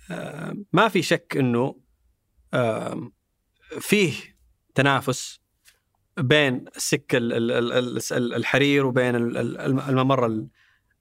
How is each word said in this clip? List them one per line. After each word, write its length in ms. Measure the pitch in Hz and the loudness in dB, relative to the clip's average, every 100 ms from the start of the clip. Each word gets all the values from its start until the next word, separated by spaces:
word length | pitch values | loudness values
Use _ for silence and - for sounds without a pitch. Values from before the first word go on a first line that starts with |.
| - | -14
آه، 440 | 170 156 - - - 202 | -12 -12 -12 -10 -12 -2
ما 140 | 170 220 | 2 4
في 140 | 180 | 2
شك 360 | - 165 - 151 | 0 -2 -2 0
إنه، 380 | 131 117 139 - _ _ _ _ _ _ - | 0 2 -2 -4 _ _ _ _ _ _ -6
آه، 580 | 147 117 113 117 120 120 _ _ _ _ _ - 147 | -2 -2 -2 -6 -8 -12 _ _ _ _ _ -16 -10
فيه 340 | - 208 175 - - _ _ _ _ - | 0 2 2 0 -12 _ _ _ _ 0
تنافس 680 | 139 131 127 123 - - _ _ _ _ _ _ _ - | 2 2 0 -6 -6 -16 _ _ _ _ _ _ _ -4
بين 480 | 127 151 139 127 - - | 2 4 4 0 -6 -8
السكة 420 | - 143 - 131 | -4 -2 0 0
ال-، 160 | 117 | 0
ال-، 180 | 123 117 | 0 0
ال-، 220 | 123 120 | 0 0
ال-، 280 | 127 123 123 - | 0 -2 -4 -4
ال-، 220 | 143 120 | -2 -2
الحرير 520 | 120 117 131 143 143 135 | -2 0 2 4 4 2
وبين 300 | 123 123 120 | 2 2 2
ال-، 220 | 117 123 | 0 -2
ال-، 200 | 120 - | -4 -4
الم-، 220 | 147 135 | -2 -2
الممر 460 | 139 131 131 135 120 | 0 0 2 2 0
ال-، 220 | 110 110 _ _ _ _ _ | -2 -8 _ _ _ _ _